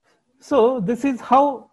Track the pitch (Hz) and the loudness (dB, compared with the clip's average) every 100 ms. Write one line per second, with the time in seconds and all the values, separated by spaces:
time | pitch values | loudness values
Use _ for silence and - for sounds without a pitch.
0 | _ _ _ _ - 277 233 262 185 240 | _ _ _ _ -2 2 2 0 -4 -4
1 | 277 247 - 254 285 240 - | -4 -6 0 2 2 -2 -14